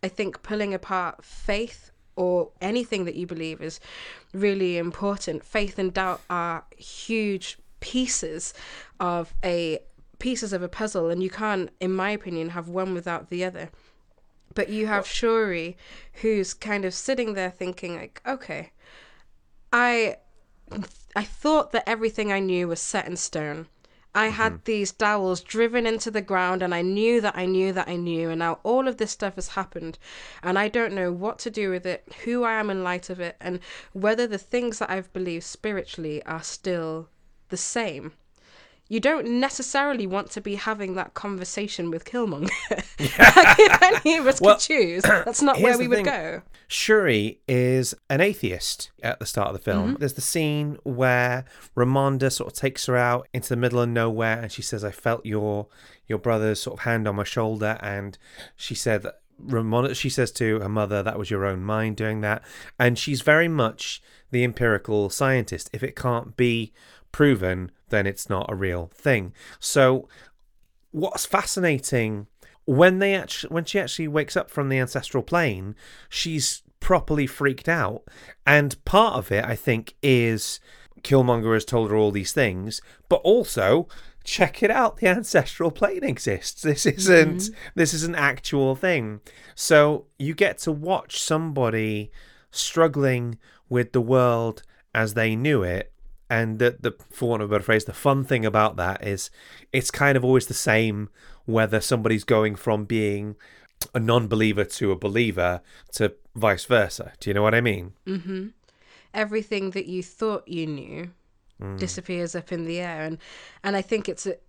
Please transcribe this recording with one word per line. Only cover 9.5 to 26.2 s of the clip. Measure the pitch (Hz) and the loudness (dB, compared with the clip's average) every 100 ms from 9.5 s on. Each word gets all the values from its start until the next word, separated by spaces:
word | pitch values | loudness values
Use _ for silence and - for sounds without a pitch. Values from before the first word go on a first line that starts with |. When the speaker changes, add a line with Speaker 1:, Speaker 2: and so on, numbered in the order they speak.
| 175 165 156 - - - - | -2 -2 -4 -8 -20 -20 -8
Speaker 1:
pieces | 247 254 214 | -4 -4 -4
of | 190 | -6
a | 180 | -6
puzzle, | - 214 196 165 | -6 -4 -2 -2
and | 170 | -2
you | 185 | -4
can't, | 196 214 196 175 _ | -4 -4 -2 -4 _
in | 185 | -4
my | 190 190 | -2 -2
opinion, | 208 190 170 165 | -4 -6 -8 -6
have | 175 165 | -8 -8
one | 175 185 180 | -6 -4 -6
without | 175 170 - | -6 -8 -8
the | 175 | -6
other. | 185 180 160 - _ _ _ _ _ _ _ - | -6 -8 -16 -18 _ _ _ _ _ _ _ -6
But | 196 | -4
you | 214 214 | -2 -2
have | 202 | -2
Speaker 2:
Well | |
Speaker 1:
Shuri, | 190 - 233 226 214 175 165 180 - - - - | -4 -2 0 2 0 -2 -6 -12 -20 -20 -20 -4
who's | 220 214 185 - | -2 0 -2 -8
kind | 214 202 190 | -6 -4 -4
of | |
sitting | 180 - 262 226 196 | -6 -4 -2 -2 -4
there | 185 | -8
thinking, | 180 180 180 180 170 | -6 -10 -8 -10 -12
like, | - - 240 | -14 -12 -8
"Okay, | 269 - 151 165 _ - - - - - _ _ _ - | -8 -8 -12 -12 _ -20 -20 -20 -20 -20 _ _ _ -2
I, | 240 240 240 220 - _ _ _ _ - - - - - 208 | 2 2 2 0 -2 _ _ _ _ -14 -12 -12 -14 -8 -6
I | |
thought | 208 - 294 311 - | -6 -4 2 2 2
that | - - | -2 -2
everything | 220 226 220 208 | -2 -2 -2 -2
I | 196 | 0
knew | 190 180 175 | 0 0 0
was | 165 | -4
set | - 208 - | -4 -4 -4
in | 175 | -8
stone. | - 165 151 151 160 _ _ _ _ 202 | -6 -6 -6 -8 -14 _ _ _ _ 0
I | 220 | 0
had | 214 220 | 0 -2
Speaker 2:
Mm-hmm. | 170 | -2
Speaker 1:
these | - 214 196 | -4 -2 -2
dowels | - 208 208 185 180 | -2 0 2 0 -2
driven | - 214 233 240 226 | -4 0 0 2 -2
into | 226 226 | -2 -4
the | 214 | -6